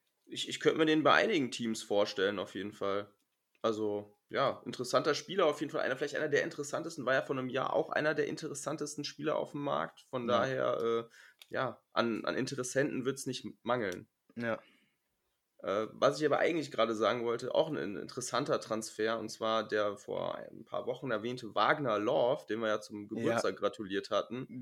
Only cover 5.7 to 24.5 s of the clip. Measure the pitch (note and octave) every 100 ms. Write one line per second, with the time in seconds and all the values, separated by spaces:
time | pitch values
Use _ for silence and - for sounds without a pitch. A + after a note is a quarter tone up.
5.7 | D3+ G2 C3+ D3 - D3+ C#3 - - C#3
6.7 | C3+ E3 D#3+ B2 C3 - C3+ B2+ C3 -
7.7 | - - - D3+ D3+ - D#3+ D#3 C#3+ -
8.7 | D#3 D3 - D3 - D3+ - D3+ D3 C#3+
9.7 | D3 D#3+ - _ C3 A#2+ A#2+ C3 C3 B2
10.7 | - A2+ A#2 A#2 - - - - G#2+ B2+
11.7 | G#2 _ - A#2 G#2+ - D2+ B2 C3 B2+
12.7 | C3+ C#3 C3 B2 C3+ - B2 G#2+ - A2+
13.7 | B2 G2+ F2+ G#2 _ _ - A#2 A2 -
14.7 | _ _ _ _ _ _ _ _ _ -
15.7 | G2 A2 - C3 D3 D3+ C#3 G#2 E3 C3+
16.7 | - A2+ G#2+ G#2+ A#2+ A#2 A#2 B2+ - D#3+
17.7 | D3 F#2 F2 - - - A#2+ C#3 A2 -
18.7 | A2 A2 - A2 A2+ G#2+ - A2+ A2 G#2+
19.7 | G#2+ G#2 G2+ - F#2 - - G1+ G1+ -
20.7 | - - C3 C#3 G#2+ A#2 B2+ A2 G#2 A2+
21.7 | D3+ C3 G#2 G#2+ D3+ A#2+ D3 - A2 A2
22.7 | G#2+ - G#2+ G#2 A2 A#2 A#2 A#2 F#2+ G2+
23.7 | G#2 G2 G2 G2 G2+ F2 B2 C3